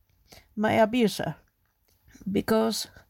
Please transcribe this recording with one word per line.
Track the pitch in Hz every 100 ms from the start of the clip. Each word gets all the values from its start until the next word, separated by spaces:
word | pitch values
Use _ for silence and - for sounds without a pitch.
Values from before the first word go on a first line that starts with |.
| _ _ _ - _ -
my | 214
abuser, | - 214 247 208 - - - _ _ _ _ _ _ _ - 190
because | 196 - 220 226 214 - - _